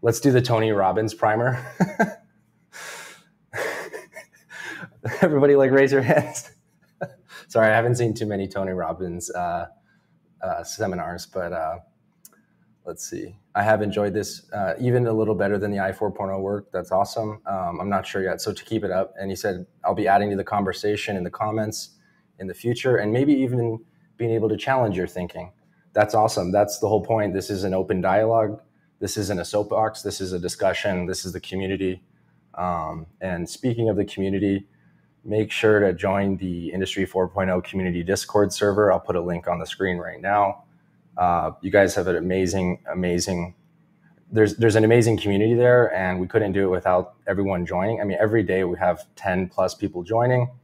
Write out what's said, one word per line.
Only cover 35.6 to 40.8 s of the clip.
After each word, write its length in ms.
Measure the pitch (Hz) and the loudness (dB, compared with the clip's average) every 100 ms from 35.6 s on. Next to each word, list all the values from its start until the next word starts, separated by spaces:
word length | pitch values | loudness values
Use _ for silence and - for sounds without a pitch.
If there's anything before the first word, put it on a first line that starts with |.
| 110 107 | 4 6
to 120 | 101 | 4
join 440 | 87 98 98 98 95 | 2 0 0 0 -2
the 360 | 92 87 85 87 | -4 -6 -6 -4
Industry 280 | 95 - 92 | -4 -2 -2
four 200 | 92 92 | 0 0
point 220 | 98 95 | 0 0
oh 100 | 90 | 0
community 400 | 87 95 92 87 | -2 -4 -2 -2
Discord 500 | 85 98 - 104 101 | 0 -2 0 2 2
server. 400 | - 104 101 104 | 2 0 4 4
I'll 140 | 92 - | 4 2
put 60 | 90 | -2
a 80 | 87 | -2
link 160 | 87 85 | -4 -4
on 100 | 87 | -4
the 80 | - | -6
screen 220 | - 95 90 | -4 -2 -2
right 220 | 82 85 | -6 -8
now. 440 | 92 101 98 101 - _ | 0 2 2 0 -12 _